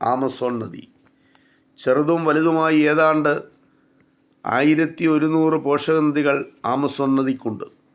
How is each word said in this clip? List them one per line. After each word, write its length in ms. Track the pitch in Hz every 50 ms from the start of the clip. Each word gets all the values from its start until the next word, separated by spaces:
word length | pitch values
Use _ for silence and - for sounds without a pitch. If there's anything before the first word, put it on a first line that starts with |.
ആമസോൺ 520 | - 117 123 131 135 131 127 - 127 123 123 117
നദി. 240 | 110 - - - - - _ _ _ _ _ _ _ _ _ _ _ _ _ _ _ _ _ -
ചെറുതും 420 | - 131 127 143 151 156 170 165 160
വലുതുമായി 560 | 156 147 156 160 170 160 160 156 160 160 151
ഏതാണ്ട് 500 | 151 147 151 156 160 156 156 156 147 147 147 - - - _ _ _ _ _ _ _ _ _ _ _ _ _ _ _ _ _ _ -
ആയിരത്തി 600 | - 110 127 143 151 156 151 165 160 165 - 160
ഒരുന്നൂറ് 500 | 160 156 151 151 160 160 160 160 160 156 156
പോഷക 380 | - 139 143 143 - - 160 160
നദികൾ 360 | 151 151 143 151 143 143 139 139 - - - _ -
ആമസോൺ 460 | 113 123 135 143 139 139 - 143 135 135
നദിക്കുണ്ട്. 520 | 135 135 131 131 131 - 117 107 95 - - _ _ _ _